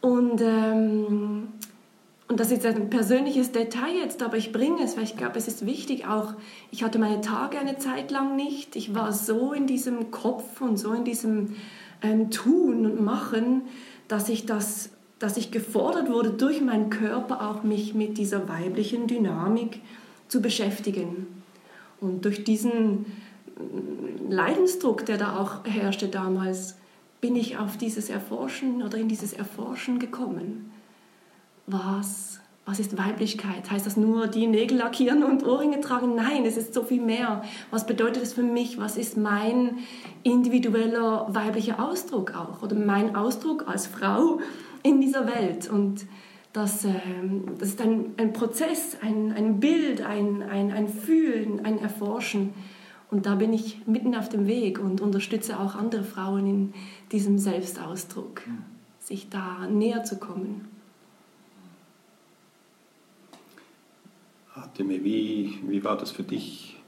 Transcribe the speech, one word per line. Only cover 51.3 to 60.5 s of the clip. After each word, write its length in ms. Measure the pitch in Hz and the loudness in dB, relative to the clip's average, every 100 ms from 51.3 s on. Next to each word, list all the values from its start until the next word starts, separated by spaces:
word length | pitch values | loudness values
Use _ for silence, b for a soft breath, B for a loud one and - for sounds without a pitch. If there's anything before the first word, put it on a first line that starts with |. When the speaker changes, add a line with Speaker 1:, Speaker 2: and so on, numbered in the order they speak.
| 226 214 208 | 2 0 -2
Speaker 1:
ein 140 | 214 214 | 0 0
Erforschen, 760 | 214 - 202 226 - 208 196 B B B B B B | -2 -4 -4 -2 -2 0 0 B B B B B B
und 140 | 202 196 | 0 2
da 80 | |
bin 180 | 196 220 | 2 4
ich 340 | 220 - - - | 2 -2 -8 0
mitten 280 | 226 247 | 2 2
auf 160 | 240 196 | 0 -2
dem 160 | 214 202 | 0 2
Weg 320 | 240 214 185 | 2 0 0
und 220 | 196 185 | -2 0
unterstütze 580 | 208 196 - 220 - 202 | 2 0 0 -4 -4 -4
auch 140 | 196 | -4
andere 280 | 202 220 226 | -2 -2 -2
Frauen 440 | 196 - 190 196 196 | -4 -6 -2 0 2
in 280 | 196 196 B B B - | 2 0 B B B -4
diesem 260 | 214 202 202 | 0 4 4
Selbstausdruck, 1040 | 196 175 185 - 160 185 - - - - 233 | 4 0 -4 -8 -8 -10 -10 -10 -12 -12 -10
Speaker 2:
Mhm. 180 | 226 - - - _ | -12 -12 -20 -20 _
Speaker 1:
sich 280 | - 196 - | -10 -10 -8
da 380 | 196 185 180 185 | -8 -6 -6 0
näher 360 | 208 220 220 | 2 2 0
zu 140 | - 196 | -4 -8
kommen. 500 | - 185 208 | -8 -8 -8